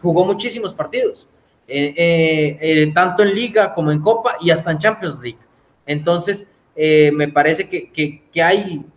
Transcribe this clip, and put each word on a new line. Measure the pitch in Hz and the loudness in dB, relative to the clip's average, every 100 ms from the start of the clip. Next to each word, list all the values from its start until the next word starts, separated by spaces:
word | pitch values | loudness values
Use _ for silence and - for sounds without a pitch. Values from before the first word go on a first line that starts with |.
jugó | 170 165 | 2 2
muchísimos | 185 202 240 233 196 | 2 0 -4 -6 -10
partidos, | - 151 247 254 - _ _ _ _ - | -8 -6 -2 -2 -4 _ _ _ _ -8
eh, | 139 143 147 | -4 -2 0
eh, | 170 165 160 156 151 151 | 2 2 2 2 -2 -2
eh, | 160 156 151 | 0 2 2
tanto | 160 180 180 | 2 0 2
en | 202 | 2
Liga | 196 240 214 196 | 0 0 0 0
como | - 151 | -2 -2
en | 151 | 0
Copa | 151 226 247 - | 2 0 -2 -2
y | 170 | 0
hasta | 160 170 | 0 0
en | 156 | -2
Champions | 208 214 180 123 | -2 -2 -8 -8
League. | 123 - _ _ _ _ - | -12 -14 _ _ _ _ -6
Entonces, | 147 160 175 175 202 - _ _ - | -4 0 0 -2 -6 -10 _ _ -2
eh, | 156 151 147 | 2 6 4
me | 151 147 | 2 0
parece | 147 147 156 - | 2 2 0 -4
que, | 175 - | -8 -8
que, | - 147 - _ | -6 -6 -6 _
que | 170 | 0
hay | 165 196 196 156 143 | 2 2 -2 -10 -12